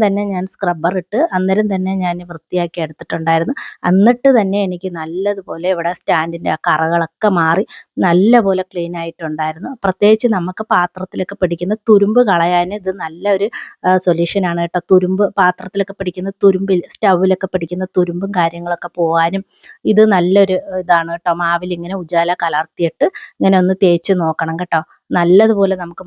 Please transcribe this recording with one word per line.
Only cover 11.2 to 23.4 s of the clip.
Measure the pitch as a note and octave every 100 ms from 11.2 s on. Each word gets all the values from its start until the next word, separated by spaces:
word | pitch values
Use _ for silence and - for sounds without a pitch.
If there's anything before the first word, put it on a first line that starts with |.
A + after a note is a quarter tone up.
| F#3 G3+
പിടിക്കുന്ന | E3+ E3+ F3+ A3 -
തുരുമ്പ് | G3+ G3+ A3+ A#3+
കളയാൻ | E3+ E3+ F3 F3
ഇത് | G#3 F#3 F#3+
നല്ലൊരു, | D#3+ E3+ G3+ F#3+ G#3+ - - -
ആ, | F3+ F#3
സൊല്യൂഷൻ | - E3 E3+ G3+ F#3
ആണ് | E3+
കേട്ടോ. | E3+ F3+ -
തുരുമ്പ് | F#3 F3+ F#3+ G3+ G3+
പാത്രത്തിലൊക്കെ | F#3 - F#3+ G3+ G3+ -
പിടിക്കുന്ന | F#3 F3+ F#3+ -
തുരുമ്പിൽ, | G3+ F#3 G3 F3+ -
സ്റ്റൗവിലൊക്കെ | - G#3 F3+ F#3 F#3 F#3+
പിടിക്കുന്ന | F3+ F3 F3+ F#3 F#3
തുരുമ്പും | F3+ F3 G3
കാര്യങ്ങളൊക്കെ | G3+ E3 E3+ F3 F3 F3
പോകാനും | - E3 E3 E3 G3 - _ - -
ഇത് | G#3+ G3+ G#3+
നല്ലൊരു | F#3+ F3 G3 F#3+ F#3 G3+ F#3
ഇതാണ് | F3 E3+ E3
കേട്ടോ. | E3+ F3+
മാവിൽ | E3+ E3+ E3+ F3+
ഇങ്ങനെ | F3 E3+ F#3+
ഉജാല | E3 E3+ E3+ F3
കലർത്തിയിട്ട് | E3+ D3+ D#3+ - E3+ - F#4+ - -
ഇങ്ങനെ | -